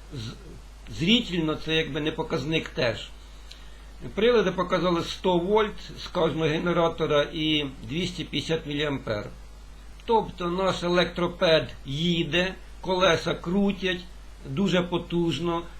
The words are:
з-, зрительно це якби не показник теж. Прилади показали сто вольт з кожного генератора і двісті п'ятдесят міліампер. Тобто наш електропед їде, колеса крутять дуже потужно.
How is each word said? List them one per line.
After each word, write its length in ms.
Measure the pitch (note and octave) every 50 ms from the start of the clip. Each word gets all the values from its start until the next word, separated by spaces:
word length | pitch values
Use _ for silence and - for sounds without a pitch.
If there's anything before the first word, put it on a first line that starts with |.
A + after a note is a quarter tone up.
| - - -
з-, 840 | C#3 G#2+ A2+ - - - - F3 - - - - - - - A#2 G2+
зрительно 560 | C#3+ F3 A3+ A#3+ - - E3+ F3 D#3+ D#3 D#3
це 200 | - - D#3 D#3+
якби 260 | D#3+ D#3+ D3+ C#3 D#3
не 100 | D3 D#3
показник 580 | D#3 - D#3 - - D#3+ B2+ D3+ D#3+ D#3 - -
теж. 400 | - E3+ C#3 A#2 G#2+ G2+ - - - - - - - - - - - - - - - - - - - - - C3+ -
Прилади 360 | - G#3 A#3+ B3 A3+ G3 F3+
показали 520 | F3+ F3+ F3 F3 F#3 F#3 D#3+ F#3 F3 E3 -
сто 340 | - - - - F#3+ F3+ F3
вольт 380 | E3+ F#3 G#3 G#3+ G#3+ G#3 - - - - - - -
з 40 | -
кожного 420 | - F3+ E3 E3 C#3 D#3 D#3+ D3+
генератора 800 | D3+ E3 F3 F3 E3+ E3+ E3 E3 E3 - D#3+ D3+ D3+ D3 D3 - -
і 320 | E3 D#3 D#3 D#3 D3+ D3 C3+ B2+ - -
двісті 400 | A2+ C3+ E3 F#3 F3+ F3+ F3 D3+
п'ятдесят 420 | - - D3 C#3 - E3 D#3+ D#3+
міліампер. 600 | D3 D3 C#3+ D3+ D3 C#3 B2+ B2+ B2+ A2 G#2 G2+ - - - - - - - - - - - - - - - -
Тобто 420 | - A#3 A3 G3 F3+ - - F3+ F3
наш 360 | E3+ F#3 F#3+ F#3 F3 - F3+
електропед 840 | F3 F3 F3 E3+ E3+ - - F3 F3 F3 - G3 E3+ D#3+ D#3 C#3+ A#2 - - -
їде, 720 | C3+ C3+ D3 E3 F3 E3+ E3 E3 D3 C#3+ F3 F3+ F#3+ F#3 - - - - -
колеса 520 | - E3+ F#3 F3+ F#3 F#3+ E3 - - F3 D3+
крутять 680 | - - E3+ F3+ G3+ G3+ G3 G3 - F#3 F#3 F#3 F3+ F3+ - - - - - - - -
дуже 360 | C#3+ C3+ D3 G3+ F#3+ F3+ F#3
потужно. 800 | F3 F3+ F3 E3+ E3+ - E3+ F3 E3+ E3 D#3+ - E3+ F3 E3+ E3 F3 - - -